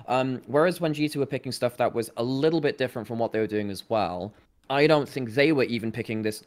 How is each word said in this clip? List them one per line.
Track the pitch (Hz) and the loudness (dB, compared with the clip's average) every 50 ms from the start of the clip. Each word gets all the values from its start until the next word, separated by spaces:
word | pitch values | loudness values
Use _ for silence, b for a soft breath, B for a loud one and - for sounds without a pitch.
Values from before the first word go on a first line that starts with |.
| B | B
Um, | - 120 131 131 131 127 117 - | 0 0 0 2 0 -2 -6 -4
whereas | - 123 147 160 185 170 160 | 0 2 2 4 2 2 0
when | 170 156 151 | -2 -4 -2
G | 147 151 147 | -2 -2 -2
two | - 143 | 0 -2
were | 135 | -2
picking | - 143 127 - 131 | -2 -4 -6 -6 -8
stuff | 120 - 127 123 - | -4 -2 -2 -2 0
that | - 120 110 - | 0 0 0 0
was | 117 110 - - | -2 -4 -4 -4
a | - 117 | -4 -4
little | 127 135 135 147 160 165 165 | -2 0 0 2 2 2 2
bit | 147 139 - | 0 0 0
different | - 131 120 - 120 104 | -2 -4 -4 -4 -8 -8
from | - 120 113 | -6 -2 -2
what | 117 107 | -2 0
they | - 110 | 0 0
were | 110 | 0
doing | 98 104 107 104 101 | 0 0 -2 -2 -4
as | 98 90 - - | -6 -10 -4 -2
well, | 113 107 98 82 90 90 90 107 b b b b _ _ _ - | 0 0 0 0 -2 -6 -8 -8 b b b b _ _ _ -2
I | 135 143 147 | 2 4 6
don't | 156 156 147 139 - | 6 6 4 2 0
think | - 139 127 113 107 | -4 -6 -6 0 2
they | 139 139 156 160 | 4 4 6 4
were | 135 120 | 4 2
even | 98 120 113 104 113 | 2 0 -2 -2 -4
picking | 107 120 107 - 113 110 | -4 -6 -6 -4 -4 -2
this | 107 107 107 - - | -2 -2 -4 -4 -8